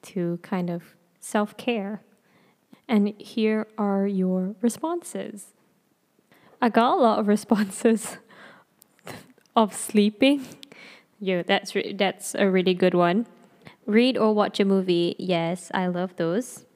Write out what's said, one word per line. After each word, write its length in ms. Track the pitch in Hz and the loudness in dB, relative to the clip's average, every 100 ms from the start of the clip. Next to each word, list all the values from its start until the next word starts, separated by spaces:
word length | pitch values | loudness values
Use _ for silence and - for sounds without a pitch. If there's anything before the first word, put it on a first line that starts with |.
to 360 | - 190 175 170 | -10 -6 -6 -6
kind 280 | - 185 175 | -6 -6 -4
of 260 | 170 - _ _ _ | -8 -12 _ _ _
self-care. 800 | - 214 208 - - 233 196 208 _ _ _ _ _ _ _ _ - | -6 -4 -4 -6 -6 -6 -6 -12 _ _ _ _ _ _ _ _ -2
And 260 | 220 202 208 | 2 2 -2
here 500 | - - 214 220 214 - | -10 -2 0 0 -4 -4
are 300 | 208 196 196 | -2 0 0
your 480 | 190 185 185 185 214 | 0 0 -2 -4 -2
responses. 920 | 240 - 320 349 - 196 - 208 - _ _ _ _ _ _ _ _ _ _ _ | -4 -2 -6 -6 -8 -12 -12 -14 -20 _ _ _ _ _ _ _ _ _ _ _
I 80 | 240 | 0
got 280 | 226 240 359 | 4 2 4
a 40 | |
lot 180 | 240 214 | 4 4
of 80 | 208 | 2
responses 880 | 208 - 208 202 - 233 226 - - _ - - - _ _ _ | 0 2 0 0 0 2 2 -4 -14 _ -20 -20 -20 _ _ _
<laughs> 720 | _ - - - _ _ - | _ -18 -18 -20 _ _ 0
of 180 | 214 | 0
sleeping. 720 | - - 208 208 214 269 285 262 - - - - - _ _ | -2 0 2 2 4 2 2 -4 -18 -20 -20 -20 -20 _ _
Yo, 240 | 190 180 | -4 -4
that's 320 | 170 196 196 202 | 0 -2 0 -6
re-, 180 | - | -6
that's 420 | 196 196 - - - | -2 -2 -2 -8 0
a 140 | 196 | 2
really 240 | 185 180 | 4 2
good 200 | 185 185 | 2 2
one. 340 | 180 175 190 233 - _ _ - _ - | 4 2 2 -2 -12 _ _ -20 _ 2
Read 320 | 214 247 233 | 4 4 2
or 160 | 220 | 2
watch 260 | 214 202 - | 2 0 0
a 60 | 196 | 2
movie. 500 | 196 190 170 170 - | 2 2 0 0 -4
Yes, 520 | 180 175 165 180 - | -2 -2 -2 -6 -4
I 140 | 190 180 | -4 -2
love 280 | 175 185 - | -4 -6 -4
those. 500 | 165 185 254 - _ | -2 -2 -6 -14 _